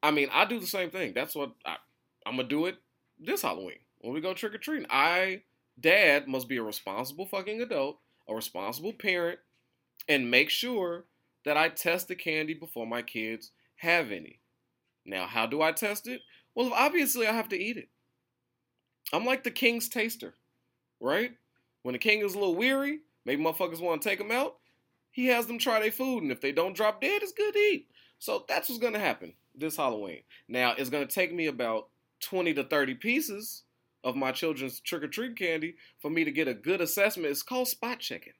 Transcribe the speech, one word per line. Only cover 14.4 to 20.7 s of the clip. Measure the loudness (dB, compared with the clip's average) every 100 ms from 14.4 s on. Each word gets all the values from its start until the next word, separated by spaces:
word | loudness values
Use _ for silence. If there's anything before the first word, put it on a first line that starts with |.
| _ _ _ _ _ _
Now, | -8 -6 -2
how | -2
do | 0 2
I | 2
test | 2 -2 -4 -8
it? | -12 -14 -20 _
Well, | -2 0
obviously, | 4 4 4 2 2 2
I |
have | 0 -2
to | -4
eat | -4 -6
it. | -12 _ _ _ _ _ _ _ _ _ _ _ -4
I'm | -2
like | 0 0
the | -2
king's | 2 2 2 -2
taster, | -2 -2 -4 -12 _ _ _ _